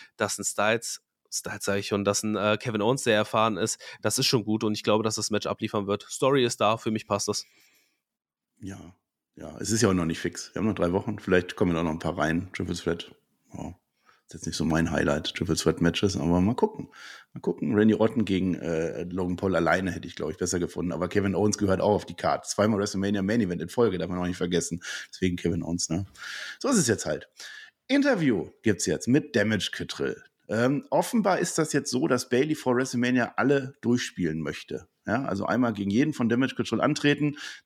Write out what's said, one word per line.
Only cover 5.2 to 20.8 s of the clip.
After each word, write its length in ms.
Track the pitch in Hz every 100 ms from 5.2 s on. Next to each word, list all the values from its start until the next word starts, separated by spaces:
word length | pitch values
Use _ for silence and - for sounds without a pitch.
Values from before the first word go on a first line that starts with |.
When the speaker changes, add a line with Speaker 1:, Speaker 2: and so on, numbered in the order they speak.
| -
Speaker 1:
Match 140 | 104 113
abliefern 420 | - 110 107 98
wird. 180 | 104 -
Story 360 | - 135 139
ist 160 | 120 -
da, 160 | 107 113
für 160 | 117
mich 160 | 107 -
passt 180 | 101 -
das. 200 | 101 - _ _ _ _ _ _ _ _ _ _ _
Speaker 2:
Ja, 180 | 95 101 82 - _ _ _
ja, 220 | - 78 -
es 120 | 98
ist 120 | 110
ja 60 | 107
auch 60 |
noch 120 | 92 82
nicht 140 | 82
fix. 340 | 87 - -
Wir 60 | -
haben 80 | 110
noch 80 | 98
drei 160 | 87
Wochen, 260 | 95 110 107
vielleicht 380 | - 90 87 -
kommen 180 | 92
da 80 | 82
noch 80 | 82
ein 80 | 80
paar 180 | 80 78
rein. 320 | 78 85 92
Triple 240 | - 87 87
Threat, 340 | 82 82 - - _ _ _ -
ja, 160 | 80 87 _ _ _ _ -
ist 80 |
jetzt 120 | - 82
nicht 100 | 82
so 80 |
mein 280 | 80 80 80
Highlight, 420 | 76 78 73 -
Triple 220 | - 80 80
Threat 240 | 82 80
Matches, 360 | 85 - 101 87
aber 240 | 78 87
mal 140 | 95
gucken. 340 | 127 220 - - - - - -
Mal 60 | -
gucken, 340 | - - 147
Randy 200 | 104 110
Orton 300 | 104 110 120
gegen, 300 | 95 92 92
äh, 480 | 85 80 80 82 -
Logan 320 | 87 90 90
Paul 220 | 90 98 85
alleine 340 | 80 90 95
hätte 160 | - -
ich, 80 |
glaub 160 | - 78
ich, 80 | 78
besser 220 | 90 90
gefunden, 320 | 82 87